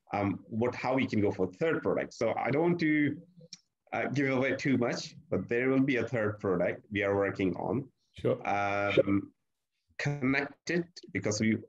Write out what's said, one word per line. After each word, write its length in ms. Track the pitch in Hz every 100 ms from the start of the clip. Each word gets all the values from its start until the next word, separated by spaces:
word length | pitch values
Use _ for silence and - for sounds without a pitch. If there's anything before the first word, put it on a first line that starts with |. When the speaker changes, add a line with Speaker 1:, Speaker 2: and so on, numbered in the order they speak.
| -
Speaker 1:
Um, 260 | 101 101 85 -
what, 260 | 110 120 -
how 200 | 127 135
we 100 | 117
can 140 | 110
go 100 | 101
for 160 | 92 92
third 340 | - 160 139
product?" 320 | 101 73 69
So 200 | - 110 -
I 140 | 117
don't 100 | 139
want 180 | 170 170
to, 360 | 156 151 147 - - - - - _ _ _
uh, 140 | 113 113
give 200 | 127 139
away 260 | 127 131 131
too 220 | 143 117
much, 380 | 120 165 - - -
but 180 | 95 95
there 200 | 120 131
will 120 | 135
be 160 | 135 120
a 100 | 110
third 320 | 117 104 -
product 460 | 101 87 92 - -
we 100 | 101
are 120 | 101 101
working 400 | 98 95 95 87
on. 320 | 90 117 139 _ _
Speaker 2:
Sure. 240 | - - - -
Speaker 1:
Um, 840 | 101 101 101 101 98 101 98 - - _ _ _ _ _ -
connected, 880 | 147 143 131 139 143 - - 175 170 - -
because 280 | - 107 107
we, 160 | 110 110